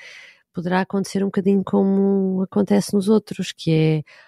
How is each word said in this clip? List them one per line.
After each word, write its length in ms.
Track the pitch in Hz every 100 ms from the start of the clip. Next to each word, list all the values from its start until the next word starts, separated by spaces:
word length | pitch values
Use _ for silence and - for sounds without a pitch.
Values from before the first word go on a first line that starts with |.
| - - - - _
poderá 300 | - 175 185
acontecer 400 | 190 196 185 196
um 60 | 196
bocadinho 360 | 202 185 196
como 800 | - 202 196 196 196 196 190 185
acontece 520 | 190 208 196 202 -
nos 140 | 202 190
outros, 440 | 214 - - 180
que 200 | - 165
é 300 | 160 156 156 - -